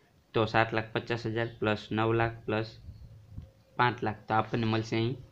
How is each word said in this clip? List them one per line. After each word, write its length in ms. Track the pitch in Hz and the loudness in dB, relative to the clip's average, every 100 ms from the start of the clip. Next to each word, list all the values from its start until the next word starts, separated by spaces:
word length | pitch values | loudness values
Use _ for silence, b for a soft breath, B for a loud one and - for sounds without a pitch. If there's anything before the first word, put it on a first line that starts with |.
| b b _ | b b _
તો 80 | 120 110 | 0 2
સાત 240 | 113 113 | 4 2
લાખ 160 | 113 110 | 0 -2
પચાસ 320 | 120 - 117 113 | -4 -4 -4 -2
હજાર 220 | 110 117 - | -2 -4 -2
પ્લસ 260 | 107 104 - | 0 0 0
નવ 180 | 107 113 | 0 2
લાખ 220 | 113 117 117 | 2 2 -2
પ્લસ 280 | - 110 113 - - - - - - - - - _ - | -2 -2 -2 -8 -18 -16 -18 -20 -18 -16 -16 -18 _ 2
પાંચ 220 | 123 120 | 2 2
લાખ, 160 | 107 104 - | -4 -4 0
તો 80 | |
આપણને 320 | 110 110 120 113 | 2 2 2 2
મળશે 300 | 110 110 113 | 2 2 2
અહીં 200 | 117 139 - | 0 -2 -10